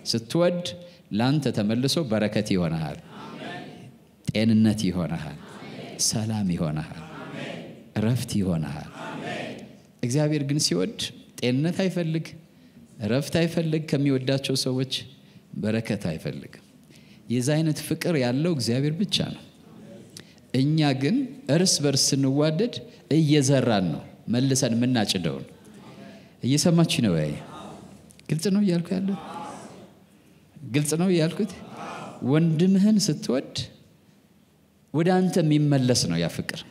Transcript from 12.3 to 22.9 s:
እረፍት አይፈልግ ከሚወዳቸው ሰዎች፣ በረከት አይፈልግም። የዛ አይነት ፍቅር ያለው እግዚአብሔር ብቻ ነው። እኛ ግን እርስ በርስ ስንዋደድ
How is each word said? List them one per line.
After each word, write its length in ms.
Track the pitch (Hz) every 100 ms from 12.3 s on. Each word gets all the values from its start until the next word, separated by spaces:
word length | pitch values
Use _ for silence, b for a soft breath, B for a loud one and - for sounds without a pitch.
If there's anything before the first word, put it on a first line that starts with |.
| - - B B B - -
እረፍት 360 | 104 127 - 170
አይፈልግ 460 | 165 170 165 156 151
ከሚወዳቸው 680 | 143 143 131 131 135 135 135
ሰዎች፣ 360 | 131 131 131 - - - B B B
በረከት 480 | - 107 110 - 101 90
አይፈልግም። 580 | 80 78 71 - - - - - B B B -
የዛ 200 | 120 123
አይነት 280 | 151 160 147
ፍቅር 340 | - 165 143 147
ያለው 360 | 123 127 170
እግዚአብሔር 420 | 151 113 123 147
ብቻ 220 | 160 202 - -
ነው። 160 | - - - - - - - - - B B -
እኛ 240 | 127 139 156 147
ግን 220 | 135 139 247 262 - -
እርስ 260 | 156 180 -
በርስ 240 | 143 135
ስንዋደድ 680 | - 139 135 139 156 160 240 - B